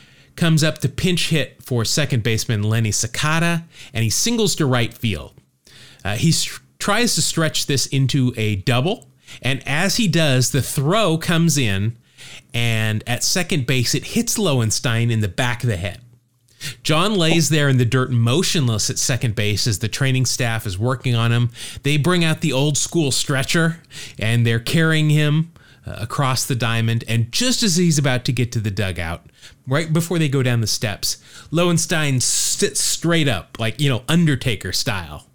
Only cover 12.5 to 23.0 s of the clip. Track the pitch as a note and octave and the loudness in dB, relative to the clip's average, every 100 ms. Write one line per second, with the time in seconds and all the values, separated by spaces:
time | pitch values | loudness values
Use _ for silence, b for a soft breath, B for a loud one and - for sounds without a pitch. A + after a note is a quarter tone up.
12.5 | B2 A#2+ A2+ A2 G#2+ - A#2+ - F#3+ F3 | -2 0 0 0 -2 -4 -4 -2 -2 0
13.5 | F3 A#2+ C3 A#2+ - - A3+ A#3 - G3 | -2 0 0 0 -2 -2 -2 -2 0 0
14.5 | C3 A2+ - C3+ A2+ A#2 A2+ G#2+ - B2+ | 2 0 0 0 0 0 0 -2 -2 -2
15.5 | A#2 B2 F#2+ F#2+ - - - _ _ _ | -2 -2 -4 -6 -10 -16 -20 _ _ _
16.5 | B B B - D#3 F#3+ G#3+ D#3+ E3 C#3+ | B B B -2 0 2 2 2 2 4
17.5 | D#3 C#3+ C3 B2 C3 B2+ B2 A#2 C#3 F#3+ | 4 4 4 4 2 2 2 2 2 2
18.5 | F#3 B2 G#2+ - - - B2 B2 G#2+ G#2 | 0 0 0 -2 -2 -2 0 -2 0 0
19.5 | G2+ - G2+ G#2+ - C3+ C3 B2+ - A#2+ | 0 0 -2 -4 -2 0 2 0 0 -2
20.5 | A2+ G#2+ F#2 A#2 B2+ C3 A#2 A#2 A#2 A#2+ | -2 -4 -4 -2 -2 0 0 2 2 0
21.5 | B B B C#3 D3 D#3 F3+ E3 D#3+ D#3+ | B B B 0 2 2 2 2 0 0
22.5 | B2+ D3 C#3 - E3+ | 2 2 0 0 0